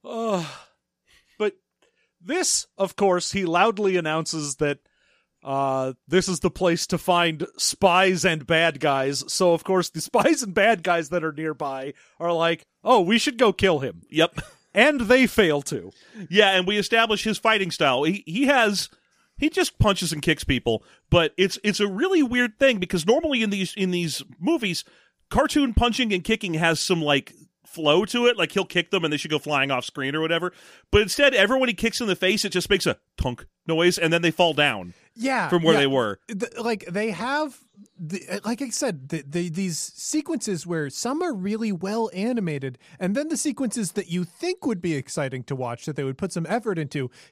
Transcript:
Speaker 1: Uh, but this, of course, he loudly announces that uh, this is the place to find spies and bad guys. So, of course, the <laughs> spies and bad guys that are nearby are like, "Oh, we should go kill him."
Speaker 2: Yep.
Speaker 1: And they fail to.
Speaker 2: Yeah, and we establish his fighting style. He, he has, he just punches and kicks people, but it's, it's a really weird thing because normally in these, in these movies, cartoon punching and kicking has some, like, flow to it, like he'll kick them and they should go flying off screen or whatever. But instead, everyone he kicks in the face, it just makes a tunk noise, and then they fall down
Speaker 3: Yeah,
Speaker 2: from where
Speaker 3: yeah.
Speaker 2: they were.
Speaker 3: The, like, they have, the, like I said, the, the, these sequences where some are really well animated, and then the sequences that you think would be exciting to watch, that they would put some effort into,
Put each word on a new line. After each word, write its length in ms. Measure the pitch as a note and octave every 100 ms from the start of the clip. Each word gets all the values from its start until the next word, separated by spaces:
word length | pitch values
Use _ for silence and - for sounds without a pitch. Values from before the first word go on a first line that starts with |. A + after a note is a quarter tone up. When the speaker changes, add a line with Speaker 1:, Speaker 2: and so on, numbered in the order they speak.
Speaker 1:
Uh, 420 | A#3 A#3 A3+ F#3+ D#3 - - _ _ _ _ _ _ _
but 140 | G#3 - _ _ _ _ _ _
this, 460 | F3 E4+ E4 - - -
of 180 | F#3+ -
course, 360 | G3+ F3+ -
he 140 | G3+ F3+
loudly 520 | E3+ G#3+ G#3 G3+ F3+
announces 600 | D#3+ D#3 D#3+ D#3+ D3 C3
that 220 | D3 C#3+ _ _ _ _ _ _
uh, 500 | C#3 C#3 C#3 C3+ C3 B2+ _
this 200 | F3+ F#3
is 120 | E3+
the 100 | F3+
place 380 | - F#3 E3+ -
to 100 | F3
find 480 | - F3 E3+ D#3 F3 -
spies 640 | - - G3 F3+ F#3+ F#3 F3+
and 200 | D#3+ C3
bad 320 | D#3+ E3 C#3
guys. 440 | D3+ C3+ C3+ C#3+ -
So, 220 | - F#3
of 100 | E3
course, 260 | - F#3 E3+
the 120 | D#3+
<laughs> 0 |
spies 400 | - A#3+ A3 D#4
and 100 | A3+
bad 300 | F3+ G3+ G#3+
guys 260 | F3 E3+ D#3+
that 140 | F3
are 100 | D#3+
nearby 600 | D3 D#3+ D#3 C#3+ C3+ C#3 - _ _
are 120 | E3+
like, 320 | E3+ E3 E3 _ _
"Oh, 180 | - -
we 160 | F3 A3+
should 200 | - A#3
go 140 | A#3
kill 260 | - G3 D3+
him." 220 | C3 E2+ _
Speaker 2:
Yep. 300 | D3+ D#3+ - - _ _ G3
Speaker 1:
And 260 | C#4 D4
they 260 | G#3+ B3+ A#3+
fail 340 | - F3+ D3
to. 280 | - B2+ F2+ _ - A3 F3+
Speaker 2:
Yeah, 180 | F#3 G3+ F#3+
and 80 | F#3
we 120 | G#3
establish 460 | F#3+ A#3 A3+ G#3
his 140 | A3 G#3
fighting 320 | A3+ A3 F#3
style. 340 | - D3 B2+ D#3
He, 180 | G3 -
he 200 | F3+ C4+
has, 420 | C#4 A3 G3 - _ _ _ _ -
he 120 | D4+
just 260 | F#4+ D#4+ _
punches 340 | G#3+ G3 E3+
and 80 | D#3
kicks 240 | D3+ D#3
people, 400 | - B2+ - A2 _ _ _
but 200 | E3+ D#3+ -
it's, 220 | F#3 -
it's 160 | G#3+ G3
a 80 | G3+
really 360 | F#3+ F4+ F#4
weird 340 | C4 B3 B3 -
thing 220 | C4+ A3
because 260 | F3+ F3+ D#3+
normally 380 | B3+ D#4 B3+
in 80 | A3
these, 240 | G3 F3+ -
in 160 | F#3
these 320 | F3 E3 C3 - -
movies, 440 | E3+ E3 G3+ E3 - _ _ _ _
cartoon 460 | - D4 D4+ C#4 G#3
punching 360 | A#3+ A3+ A#3
and 120 | F#3
kicking 320 | E3 A3 G3 D#3+
has 240 | E3 D#3+
some, 240 | - F3
like, 300 | D3 C#3+ - - _ _ _
flow 360 | - D#3 D#3+ G#3+
to 200 | A#3+ A#3+
it, 100 | A3+
like 140 | E3
he'll 140 | G3 F#3
kick 240 | F3+ E3
them 120 | G3
and 80 | D#3+
they 60 | D3
should 140 | D#3
go 80 | D3+
flying 300 | D3 D3 C#3
off 140 | B2+ -
screen 300 | - C3+ D3+
or 60 |
whatever. 300 | D#3+ E3+ F3 - - - _
But 100 | G#3
instead, 320 | G#3+ - C#4+ B3+
everyone 320 | G3 C4 B3+
he 60 | G3
kicks 260 | A3+ -
in 60 | A#3
the 80 | F3+
face, 280 | F#3 -
it 60 | G3+
just 200 | F3+ -
makes 160 | G3 -
a 100 | - _ -
tunk 280 | B2+ B2 - _ -
noise, 300 | D#3+ F3 F3
and 120 | E3
then 100 | E3+
they 60 | E3+
fall 220 | D#3+ F3
down 400 | C#3+ D3 G#2+ F2 - _ -
Speaker 3:
Yeah, 340 | B3+ B3+ E3
Speaker 2:
from 140 | F3
where 100 | D#3+ D3
Speaker 3:
yeah. 40 |
Speaker 2:
they 60 | C#3
were. 320 | C3+ A2 F#2+ -
Speaker 3:
The, 240 | G3+ A3 -
like, 240 | A#3 A3 -
they 240 | F3+ A3
have, 460 | E3+ A#3+ D4 D#4 - _ G3+ G3+ -
the, 240 | D#3 G3 - G3 A3
like 160 | A#3+
I 80 | C#4
said, 400 | - C#4 D#3+ C3
the, 140 | E3 C#3
the, 220 | E3 F3
these 300 | D#3+ F#3+ D#3+
sequences 880 | - - - D4+ D4+ D#4+ - F3 F3
where 240 | E3 C#3+
some 320 | - A#3 D4
are 100 | F4+
really 380 | G#3+ F#3 G#3+ A3+
well 400 | F#3 F#3+ A3 A3+
animated, 640 | F3+ A3 B3 F3 D3 C3+ B2 _ -
and 160 | F#3 G#3+
then 140 | D#4
the 80 | D#4+
sequences 560 | D#4 G#3+ B3+ A#3+ G3
that 140 | - F#3
you 120 | F3
think 440 | F3 _ E4+ F#3 C#4+
would 140 | G3+
be 120 | E3+
exciting 500 | D3 - - C#3 C3 -
to 100 | C3+
watch, 300 | B2 A#2 -
that 100 | D3
they 80 |
would 140 | C3+ C3+
put 120 | F#3+
some 140 | F3+ D#3+
effort 300 | A3+ A3 E3+
into, 320 | D3+ D3 B2+ - -